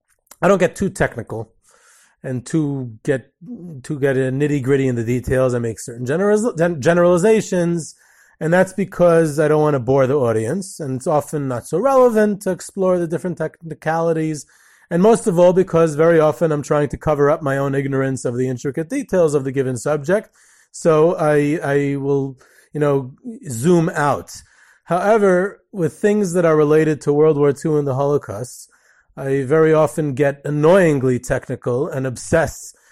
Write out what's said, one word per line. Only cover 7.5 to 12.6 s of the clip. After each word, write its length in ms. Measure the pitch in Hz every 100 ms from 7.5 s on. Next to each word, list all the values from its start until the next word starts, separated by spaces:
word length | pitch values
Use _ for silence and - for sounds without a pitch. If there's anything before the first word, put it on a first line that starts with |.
| 185 170 170 147 - _ _ _ -
and 120 | 156
that's 200 | 175 185
because 640 | - 190 - 175 165 160 143
I 80 | 151
don't 160 | 151
want 120 | 151
to 60 | 143
bore 280 | 117 139 127
the 80 | 147
audience, 640 | 117 110 110 180 185 -
and 160 | 147 131
it's 100 | 185
often 400 | 151 - 151 139
not 200 | 120 -
so 120 | 160
relevant 640 | 269 262 247 214 208 202
to 80 | 190
explore 480 | 175